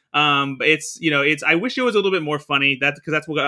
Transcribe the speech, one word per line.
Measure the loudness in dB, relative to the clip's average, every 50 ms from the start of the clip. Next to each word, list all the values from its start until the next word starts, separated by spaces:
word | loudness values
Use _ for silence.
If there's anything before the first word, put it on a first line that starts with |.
| _ _ -2
Um, | 0 2 2 2 2 0 -2 -4 -2
it's, | 2 2 2 2 0 -10 -12 -4
you | -2 0
know, | 0 2
it's, | 2 0 0 0
I | 0 0 0
wish | 2 0 -2 -2
it | 0
was | 0 2 2
a |
little | 2 2 2
bit | 0 0
more | -2 -2 -4
funny, | -4 -2 0 0 2 2 2 0 2
that, | 0 -2 -2
'cause | -4 _ -4
that's | -4 -4 -2
what, | -2 -4 -2 0